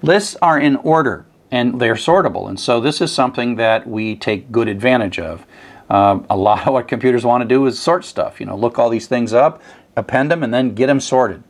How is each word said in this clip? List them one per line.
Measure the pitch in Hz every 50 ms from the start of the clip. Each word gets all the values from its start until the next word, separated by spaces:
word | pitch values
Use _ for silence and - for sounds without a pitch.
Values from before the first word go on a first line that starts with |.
Lists | - 151 180 202 202 - - -
are | 175 170 160 147
in | 147 147 139
order, | - - 160 156 160 151 123 95 80 - _ _ _ _ _
and | 131 123 120 123 120 123
they're | 123 113 113
sortable. | 110 - - 165 196 - 120 87 92 95 101
And | 98 95
so | - - 123 117
this | 117 147 151 -
is | 175 160 -
something | - 127 127 - - 120 120 120
that | 110 117 113 113 110 -
we | - 110 107 110 110 107
take | 107 - - 107 95 - -
good | 110 117 113
advantage | 107 101 98 107 127 127 123 110 95 90
of. | - 85 80 80 85 - _ - - - - - - - _
Uh, | 107 101 101 101 98 95 - -
a | 107
lot | 98 95 104 104 104 -
of | - 135
what | 127 120 -
computers | 135 117 131 127 123 120 113
wanna | 123 120 123 120
do | 113 127 135 139
is | 131 120 -
sort | - 165 170 180 -
stuff. | - - - - - - -
You | 110
know, | 104 98
look | 98 113 120 -
all | - 120 117
these | 117 113 110
things | - 127 123 120 110
up, | 107 120 139 160 160 - - - - - _ _ _
append | 120 107 - - 127 139 147
them, | 165 170 147
and | 117 117
then | 123 131 127 107
get | 107 127 131
'em | 143 135
sorted. | 135 - 131 131 127 107 92 - -